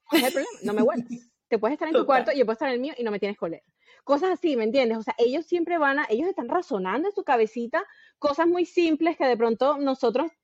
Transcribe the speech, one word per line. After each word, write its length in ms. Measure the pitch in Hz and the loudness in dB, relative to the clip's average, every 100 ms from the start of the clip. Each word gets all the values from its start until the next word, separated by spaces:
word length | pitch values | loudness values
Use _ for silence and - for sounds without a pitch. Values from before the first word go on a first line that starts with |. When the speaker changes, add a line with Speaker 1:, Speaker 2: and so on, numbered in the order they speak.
| - | -2
Speaker 1:
"¿cuál 120 | 339 | 2
es 40 | 254 | 2
el 60 | |
problema? 260 | 269 330 466 | 0 -4 -6
No 100 | 202 | -4
me 80 | 208 | 2
huelas". 240 | 240 247 233 | 2 0 -4
Speaker 2:
<laughs> 260 | 240 - _ _ | -12 -16 _ _
Speaker 1:
Te 100 | 226 | -2
puedes 140 | 214 294 | 0 -2
estar 120 | 311 | 0
en 80 | 320 | 0
tu 60 | |
Speaker 2:
Total. 60 | 285 | 4
Speaker 1:
cuarto 240 | 262 240 | 2 2
y 60 | 285 | 0
yo 60 | 226 | 0
puedo 80 | 226 | 0
estar 120 | 294 | -2
en 60 | 247 | -4
el 60 | |
mío 120 | 262 294 | -4 -6
y 60 | |
no 80 | 233 | -6
me 80 | 208 | -4
tienes 180 | 196 202 | -4 -4
que 80 | 175 | -8
oler. 180 | 160 _ _ _ _ | -8 _ _ _ _
Cosas 280 | - 285 370 | -2 0 0
así, 260 | 359 349 262 | 0 0 0
¿me 80 | 220 | 0
entiendes? 320 | 269 240 226 | 2 0 0
O 40 | |
sea, 120 | 220 - | -4 0
ellos 280 | 240 269 320 | 0 0 -2
siempre 320 | 349 339 349 | -2 -2 0
van 220 | 285 277 | 2 0
a, 60 | 302 | 0
ellos 180 | 220 339 | 0 -2
están 220 | 381 240 | -4 -2
razonando 580 | 330 349 220 185 214 370 | -2 -2 -4 -2 -2 -2
en 60 | 392 | -4
su 80 | |
cabecita 600 | - 254 220 - 233 311 403 - _ _ | 0 2 2 -2 -4 -4 -6 -10 _ _
cosas 280 | 294 285 330 | -2 0 2
muy 180 | 349 339 | 2 0
simples 500 | - 339 311 330 320 | 0 2 2 0 2
que 80 | 277 | 2
de 120 | 240 | 2
pronto 400 | 233 226 262 285 | 2 2 2 2
nosotros 520 | 277 262 240 220 320 - | 0 0 0 0 -2 -6